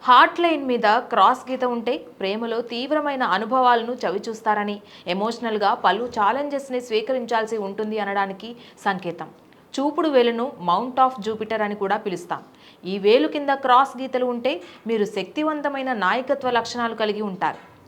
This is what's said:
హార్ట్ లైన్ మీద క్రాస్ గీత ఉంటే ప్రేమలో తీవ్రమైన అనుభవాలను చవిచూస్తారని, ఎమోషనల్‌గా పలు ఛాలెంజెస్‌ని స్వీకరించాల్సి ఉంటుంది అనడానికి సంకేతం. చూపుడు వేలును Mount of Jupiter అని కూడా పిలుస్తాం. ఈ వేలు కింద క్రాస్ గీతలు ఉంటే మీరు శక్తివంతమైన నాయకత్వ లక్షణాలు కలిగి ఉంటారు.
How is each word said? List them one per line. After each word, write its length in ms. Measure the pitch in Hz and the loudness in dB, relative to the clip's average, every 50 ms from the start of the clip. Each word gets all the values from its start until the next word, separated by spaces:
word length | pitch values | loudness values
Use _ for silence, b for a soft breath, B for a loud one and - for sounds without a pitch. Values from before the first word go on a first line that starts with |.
హార్ట్ 380 | - - 247 247 311 330 330 - | 4 6 8 8 8 6 4 0
లైన్ 260 | 349 339 320 285 277 | 0 0 0 0 -2
మీద 200 | 262 247 233 208 | -2 -2 2 4
క్రాస్ 640 | 208 208 240 247 247 240 214 190 214 254 254 - 247 | 4 2 2 0 0 2 6 6 6 4 2 -4 -6
గీత 140 | 262 254 254 | -4 -2 -2
ఉంటే 340 | 247 240 233 214 240 262 - | -2 -2 -2 -2 -4 -4 -4
ప్రేమలో 640 | - - - - 190 190 202 220 233 226 226 226 | -6 -12 -10 -6 -4 -4 -2 -2 -4 -4 -4 -4
తీవ్రమైన 640 | 233 - 240 233 262 262 302 302 294 294 277 262 | -4 -6 -6 -6 -4 -2 -2 0 0 -2 -2 -2
అనుభవాలను 720 | 254 214 180 196 220 220 254 262 254 247 240 233 220 233 | 0 0 0 0 0 0 2 4 6 6 4 4 2 -2
చవిచూస్తారని, 880 | 254 247 - 196 190 208 208 233 220 214 - 220 214 208 208 208 208 202 B B B B B | -6 -4 -2 -2 -2 -2 -4 -6 -8 -4 0 0 0 0 0 -4 -4 -6 B B B B B
ఎమోషనల్‌గా 680 | - 180 190 202 226 233 - 240 226 214 214 202 196 233 | -4 -2 -2 -2 -2 -4 -4 -4 -2 0 2 2 2 2
పలు 300 | 233 - 190 180 208 240 | 2 2 2 2 2 -2
ఛాలెంజెస్‌ని 760 | 247 - 233 208 196 233 269 294 294 285 277 277 - 254 247 | -4 -2 0 2 2 2 0 -2 -4 -6 -6 -6 -4 -6 -6
స్వీకరించాల్సి 760 | 247 - 226 214 214 214 262 254 233 220 240 226 220 214 226 | -4 -2 -2 -2 0 0 -2 -2 -2 -2 -2 -2 -2 -2 -4
ఉంటుంది 420 | 220 202 196 196 196 220 214 214 214 | -4 -4 -6 -6 -6 -6 -4 -4 -4
అనడానికి 580 | 202 196 196 202 196 196 196 190 214 226 240 B B B B B - | -4 -2 0 -2 -2 -2 -4 -10 -12 -16 -16 B B B B B -2
సంకేతం. 440 | 208 196 185 - 175 165 - 160 151 - - - b b b b b - | -2 -2 -2 -4 -8 -8 -8 -12 -16 -16 -20 -20 b b b b b -4
చూపుడు 340 | - 277 294 294 320 339 311 | -2 -2 -2 0 0 0 4
వేలును 440 | 277 254 240 240 226 226 240 277 294 - 180 175 | 4 4 4 4 2 0 -4 -6 -6 -6 0 0
Mount 300 | 175 190 240 262 254 269 262 | 2 2 0 -2 2 2 2
of 80 | 254 254 247 196 | 2 2 -2 -6
Jupiter 360 | 220 220 220 220 214 226 220 | -6 -6 -6 -4 -4 -2 -2
అని 120 | 214 208 208 | -2 -2 -4
కూడా 220 | 202 202 190 202 | -4 -2 -2 -2
పిలుస్తాం. 460 | 214 214 208 180 180 - - 165 139 - - B B B B B B B | -2 -2 -4 -6 -6 -6 -8 -8 -8 -10 -16 B B B B B B B
ఈ 140 | 180 190 202 | -6 -4 2
వేలు 300 | 190 208 220 269 302 311 | 4 6 6 6 6 2
కింద 200 | 302 302 285 277 | -2 -2 -2 -2
క్రాస్ 520 | 277 277 269 262 247 254 269 262 262 247 | -2 0 4 6 6 6 6 4 0 -8
గీతలు 220 | 262 262 262 247 254 | -8 -4 -2 -2 -2
ఉంటే 380 | 247 240 233 233 254 311 359 B B B B B | -2 -2 -2 -2 -2 -2 -4 B B B B B
మీరు 180 | 214 226 220 208 | -2 0 0 0
శక్తివంతమైన 880 | 202 - 196 185 185 - 302 302 311 311 294 294 285 277 269 262 262 | 0 -2 -6 -8 -6 -4 -2 -2 -2 -2 -2 -4 -4 -4 -4 -4 -4
నాయకత్వ 580 | 254 214 190 180 208 247 254 262 277 277 262 254 | -2 0 0 0 0 0 0 -2 -2 -2 0 0
లక్షణాలు 440 | 240 233 226 - - 240 240 226 220 | 0 0 -2 -2 -6 -4 -4 -4 -2
కలిగి 280 | 220 220 214 208 214 | -2 -2 -2 -2 -2
ఉంటారు. 340 | 214 202 185 175 165 151 127 - - - - - - | -4 -6 -4 -2 -2 -4 -4 -4 -14 -20 -20 -20 -20